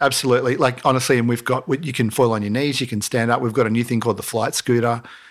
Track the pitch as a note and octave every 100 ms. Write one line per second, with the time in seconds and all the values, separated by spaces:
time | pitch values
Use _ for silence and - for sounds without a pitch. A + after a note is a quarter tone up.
0 | C#3 C3 C3+ B2 B2+ - C#3 B2 C#3 C3
1 | - B2+ A#2 A#2 - B2+ - C3+ E3 B2
2 | A2+ - A#2+ A2 G#2 A#2 D3 C#3 B2+ G#2
3 | - A#2+ A#2 A#2+ B2 A2+ A2 A#2 A#2+ A#2
4 | A2+ G2+ - A#2 A#2+ - - A#2+ A#2 A#2
5 | - - -